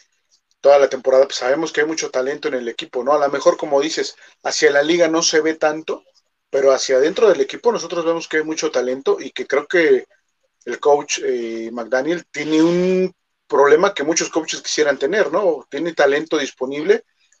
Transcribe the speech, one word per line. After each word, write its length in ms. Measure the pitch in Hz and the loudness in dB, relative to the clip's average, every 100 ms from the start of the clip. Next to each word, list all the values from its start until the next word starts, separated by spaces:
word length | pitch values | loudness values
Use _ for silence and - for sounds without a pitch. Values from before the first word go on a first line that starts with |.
| _ _ _ _ _ _ | _ _ _ _ _ _
toda 180 | 139 143 | 4 4
la 80 | 135 | 4
temporada, 380 | 131 131 131 135 | 0 0 2 2
pues 120 | - | 0
sabemos 360 | 123 147 156 | -2 -2 -2
que 80 | - | -2
hay 60 | 151 | -4
mucho 220 | 160 156 | -4 -6
talento 380 | 127 131 147 151 | -4 -4 -4 -6
en 60 | |
el 160 | 131 120 | -6 -8
equipo, 340 | - - 127 | -10 -10 -6
¿no? 100 | 123 | 0
A 60 | 147 | 0
lo 100 | 143 | 0
mejor, 260 | 143 175 - | 0 0 0
como 240 | 160 139 | 0 0
dices, 340 | 156 151 135 - - _ | 0 -4 -8 -10 -20 _
hacia 280 | 139 - 151 | -8 0 2
la 100 | 143 | 4
liga 280 | 151 170 160 | 2 2 2
no 120 | 165 | 2
se 200 | 165 160 | 2 0
ve 140 | 156 160 | 0 0
tanto, 480 | 156 156 160 - _ _ _ _ _ | -2 -2 -8 -10 _ _ _ _ _
pero 220 | 135 135 | 2 4
hacia 260 | 131 - 127 | 2 2 2
adentro 300 | 151 196 220 | 2 4 4
del 140 | 156 | 4
equipo 300 | 135 - 240 | 0 -2 -2
nosotros 340 | 202 165 175 165 | -2 -4 -4 -2
vemos 220 | 165 - | -2 -2
que 80 | 156 | -4
hay 60 | |
mucho 280 | 156 156 156 | -2 -4 -2
talento 460 | 127 123 131 165 - | -2 -2 -4 -2 -2
y 120 | 139 | -4
que 140 | - - | -10 -4
creo 220 | 139 147 | -4 0
que 380 | - 156 127 - _ _ _ _ _ | 0 4 2 0 _ _ _ _ _
el 160 | - 120 | -12 -2
coach, 400 | - 147 143 - | 2 2 0 -6
eh, 480 | 143 123 117 113 113 | -4 -4 -6 -8 -10
McDaniel 520 | 120 113 131 143 175 - | -10 -4 -4 -2 -6 -6
tiene 300 | 147 147 156 | -10 -2 2
un 500 | 165 175 180 185 185 - _ _ - | 2 2 0 0 -2 -6 _ _ -2
problema 480 | 139 143 151 202 | 2 4 6 2
que 100 | 196 | 0
muchos 260 | 143 170 165 | -2 -2 -2
coaches 320 | 165 156 147 | -4 -6 -10
quisieran 360 | - - 147 135 | -6 -2 0 0
tener, 360 | 139 208 165 | 0 0 0
¿no? 340 | 170 196 143 - | 0 0 -2 -6
Tiene 220 | 139 170 | -8 -6
talento 460 | 165 143 143 156 156 | 2 2 2 -2 -4
disponible 680 | 135 - 127 143 175 226 - _ _ _ | -4 -6 -8 -4 0 0 -2 _ _ _